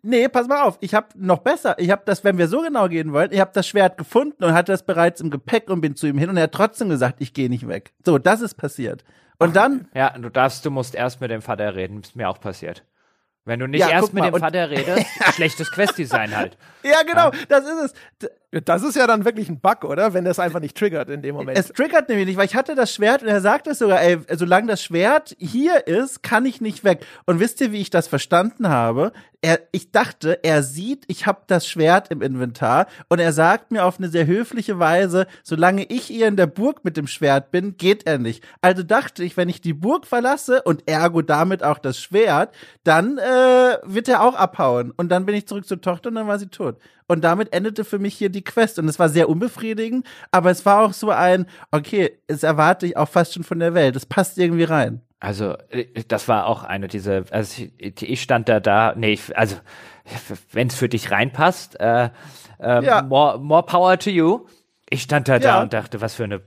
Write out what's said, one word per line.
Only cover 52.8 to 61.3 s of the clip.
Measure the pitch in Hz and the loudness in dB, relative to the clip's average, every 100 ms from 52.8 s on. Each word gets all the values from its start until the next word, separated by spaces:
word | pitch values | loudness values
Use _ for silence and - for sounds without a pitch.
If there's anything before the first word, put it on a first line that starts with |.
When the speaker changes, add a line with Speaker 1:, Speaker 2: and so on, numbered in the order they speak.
| 175 | -2
Speaker 1:
ich | 170 | -2
auch | 151 | 0
fast | 180 170 | 2 0
schon | 180 | -4
von | 165 170 | -8 -2
der | 170 | 0
Welt. | 170 139 127 | 2 2 0
Es | - | -4
passt | - 185 - | -2 -2 0
irgendwie | 175 170 160 | 0 2 0
rein. | 160 113 117 _ _ | 0 0 -4 _ _
Speaker 2:
Also, | 95 101 104 - _ | -10 -6 -6 -6 _
äh, | 123 117 117 110 | -8 -8 -10 -6
das | 104 - | -6 0
war | 110 95 | 0 0
auch | 113 | -4
eine | - 98 95 | -4 -8 -8
dieser, | 104 98 95 92 | -8 -2 -4 -2
also | 107 104 - 113 _ | -6 -6 -10 -16 _
ich, | 98 - | -16 -12
ich | - 127 | -8 -8
stand | - 123 110 | 0 0 2
da, | 107 | 2
da, | 107 101 110 - | 4 4 2 0
nee, | 110 | 0
ich, | 104 - - | 0 -4 -2
also, | 113 95 - - - - - 120 - 98 _ | -2 -2 -16 -20 -20 -20 -18 -16 -14 -16 _
wenn's | 107 123 123 | -4 -4 -2
für | 123 | -4
dich | 113 - | -4 -2
reinpasst, | 101 123 | 0 0